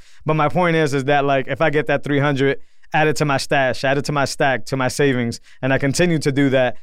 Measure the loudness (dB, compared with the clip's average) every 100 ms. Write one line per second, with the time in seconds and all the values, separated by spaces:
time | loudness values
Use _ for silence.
0 | -10 -8 -2 0 0 2 2 2 0 0
1 | 0 2 2 0 -2 -2 0 0 0 -2
2 | 0 0 0 2 0 0 -8 -20 -4 0
3 | 2 2 0 -2 0 0 0 0 0 0
4 | -2 -2 -2 0 0 0 -4 -2 -2 2
5 | 2 2 -2 -6 -14 -6 -2 0 0 2
6 | 2 2 0 2 2 4 2 -2